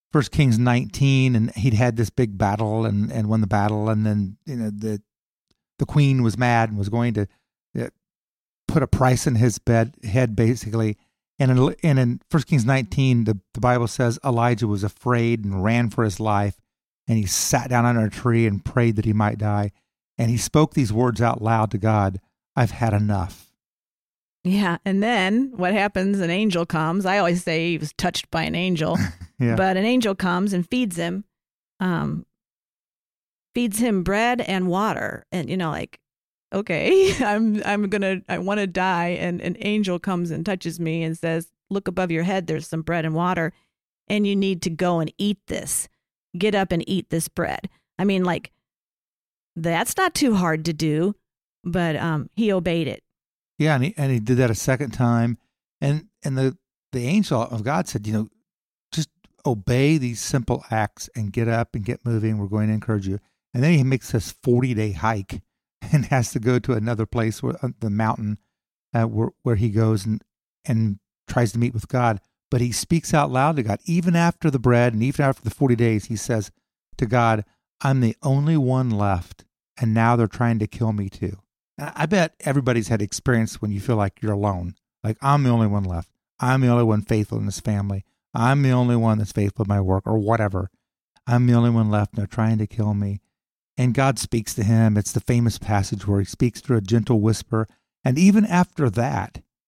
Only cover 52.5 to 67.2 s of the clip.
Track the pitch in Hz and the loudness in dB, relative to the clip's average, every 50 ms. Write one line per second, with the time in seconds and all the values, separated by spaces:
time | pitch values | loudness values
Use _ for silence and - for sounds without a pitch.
52.5 | 196 185 165 180 170 170 160 131 - - _ _ _ _ _ _ _ _ _ _ | 0 0 0 0 -2 -2 -2 -4 -6 -10 _ _ _ _ _ _ _ _ _ _
53.5 | _ - 151 156 151 127 127 165 - - 143 135 131 117 107 120 127 120 131 117 | _ 0 2 2 2 2 0 0 -2 -2 0 0 0 0 2 2 2 4 4 2
54.5 | 110 - - - 131 120 147 120 - - 127 120 120 117 117 120 117 - _ _ | 2 0 0 -2 -2 -2 -2 -6 -2 0 0 2 2 2 2 0 -2 -6 _ _
55.5 | _ _ _ _ _ - 139 139 147 156 - _ _ _ - 143 131 131 135 131 | _ _ _ _ _ -4 -2 -2 -2 -2 -4 _ _ _ -6 -4 -2 0 0 -2
56.5 | - _ _ _ _ _ _ - - 127 120 127 180 220 202 - 143 113 117 - | -2 _ _ _ _ _ _ -10 -8 -4 -2 0 2 2 2 2 0 0 0 -2
57.5 | 120 110 104 131 151 180 180 - - - 104 107 110 107 110 107 _ _ _ _ | -4 -6 -4 -2 -2 -2 -2 -4 -6 -8 -4 -2 -2 -2 -2 -4 _ _ _ _
58.5 | _ _ _ _ _ _ _ - - 160 156 - _ _ _ _ _ _ - 151 | _ _ _ _ _ _ _ -10 -6 -6 -6 -6 _ _ _ _ _ _ -2 -2
59.5 | 123 104 92 - 123 127 135 147 160 156 127 120 117 - - - - 135 113 - | -2 -2 0 0 2 2 4 4 2 2 0 -2 -6 -6 -6 -2 -2 -2 0 0
60.5 | 120 113 - - 117 110 107 101 _ - - - - 120 107 101 101 120 117 117 | -4 -4 -4 -4 -2 -2 -2 -4 _ -12 -18 -12 -8 -6 -6 -4 -2 -2 0 0
61.5 | 113 117 120 - - 113 101 117 120 - - 120 117 110 107 110 110 104 101 95 | 0 0 -2 -4 -6 -8 -6 -6 -8 -6 -4 -2 -2 0 0 -2 -2 -2 -4 -2
62.5 | 104 107 107 107 110 107 - - 110 104 95 95 95 101 _ _ _ _ _ _ | -2 0 0 0 0 -2 -2 -2 -2 -2 -2 -4 -6 -6 _ _ _ _ _ _
63.5 | - 120 131 160 175 143 127 131 135 127 - - - 110 - - - _ - 131 | -2 0 4 4 4 4 4 2 0 -2 -2 -2 -4 -4 -4 -4 -10 _ 0 2
64.5 | 120 123 131 127 120 104 110 107 98 76 - 110 113 101 95 - - - - _ | 2 2 2 0 0 -2 -2 -4 -4 -2 -2 -2 -2 -2 -6 -8 -12 -12 -14 _
65.5 | _ _ _ _ _ - - - - 147 117 - 143 131 117 - - 127 107 123 | _ _ _ _ _ -14 -4 0 0 0 2 2 0 0 0 -2 -4 -2 0 0
66.5 | 123 123 - - 123 113 104 117 117 107 113 - - 120 | 0 0 0 -2 -2 -2 -2 -2 -2 -4 -4 -4 -2 -2